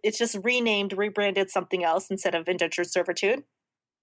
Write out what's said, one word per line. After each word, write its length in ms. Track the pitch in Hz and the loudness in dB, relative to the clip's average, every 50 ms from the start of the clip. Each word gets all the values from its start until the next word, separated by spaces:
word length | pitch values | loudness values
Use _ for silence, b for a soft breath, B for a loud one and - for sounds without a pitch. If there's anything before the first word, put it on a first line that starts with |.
| - | -2
it's 140 | 214 214 | -2 0
just 200 | - 233 233 - 196 | 0 -2 -2 -2 -2
renamed, 520 | 190 240 247 247 233 226 214 202 202 196 196 | 0 0 0 2 2 2 2 0 0 -2 -2
rebranded 560 | 190 208 208 202 208 202 202 190 196 190 - | -2 -2 -2 0 0 0 2 2 2 0 0
something 340 | - 190 180 - 196 180 175 | 0 -2 -2 0 -2 0 2
else 260 | 165 165 190 - - | 2 2 2 0 -2
instead 240 | 190 - - 180 170 | -4 -2 -2 0 0
of 140 | 165 165 | 0 0
indentured 420 | 180 180 175 170 160 - 180 175 - | 0 0 0 0 -2 0 -2 -2 0
servitude. 540 | - 180 175 185 170 - 190 202 254 277 - _ _ _ _ _ _ _ _ _ _ _ | 0 0 0 0 -2 0 2 2 0 0 -4 _ _ _ _ _ _ _ _ _ _ _